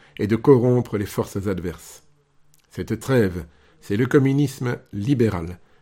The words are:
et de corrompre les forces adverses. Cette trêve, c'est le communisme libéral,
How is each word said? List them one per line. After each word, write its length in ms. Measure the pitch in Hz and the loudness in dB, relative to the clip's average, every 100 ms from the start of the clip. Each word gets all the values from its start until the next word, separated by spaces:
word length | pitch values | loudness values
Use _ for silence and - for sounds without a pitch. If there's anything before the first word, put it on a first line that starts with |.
| - - | -20 -6
et 80 | 104 | -2
de 80 | 110 | 0
corrompre 600 | - 131 123 123 117 104 | 6 6 6 2 0 -4
les 80 | 101 | -6
forces 420 | - 104 101 98 | -4 -6 -4 -4
adverses. 560 | 90 87 80 - - _ _ _ _ _ _ _ | -4 -6 -10 -16 -20 _ _ _ _ _ _ _
Cette 300 | - 92 110 | -10 -6 -6
trêve, 460 | - 131 98 87 80 _ _ _ | 0 2 2 0 -12 _ _ _
c'est 160 | - 101 | -6 -2
le 100 | 131 | 2
communisme 760 | 151 135 139 139 - 123 - - | 4 4 2 0 -2 -6 -6 -8
libéral, 680 | 101 110 135 110 90 85 90 _ _ | -8 -2 2 2 0 -8 -12 _ _